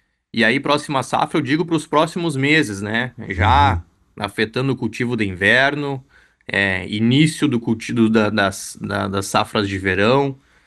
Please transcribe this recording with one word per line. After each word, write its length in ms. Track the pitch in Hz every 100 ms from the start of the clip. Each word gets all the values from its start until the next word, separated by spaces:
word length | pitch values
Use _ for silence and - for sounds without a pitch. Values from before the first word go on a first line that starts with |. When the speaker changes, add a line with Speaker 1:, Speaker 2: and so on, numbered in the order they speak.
| _ _ _
Speaker 1:
e 120 | 113
aí 160 | 110 131
próxima 420 | 139 147 147 139
safra 380 | 123 120 151 170
eu 20 |
digo 240 | 127 156 165
pros 220 | 165 -
próximos 480 | 147 165 180 170 135
meses, 440 | 139 156 107 98
né? 340 | 104 113 127 - 104
Já 520 | 90 104 135 143 87 - _ _ -
Speaker 2:
Uhum. 80 |
Speaker 1:
afetando 480 | 101 - 107 127 135
o 40 | 127
cultivo 420 | 113 - 120 117
de 80 | 101
inverno, 800 | 90 98 120 139 147 143 135 - _ _ _ -
é, 400 | 95 98 92 92
início 600 | 104 113 135 160 160 147
do 120 | 120
culti-, 340 | 123 113 -
do, 140 | 120 110
da, 220 | 113 104
das, 480 | 104 98 98 - -
da, 280 | 107 98 101
das 180 | 98 95
safras 420 | 104 107 110 98
de 120 | 98
verão. 580 | 98 95 104 135 139 131 _ _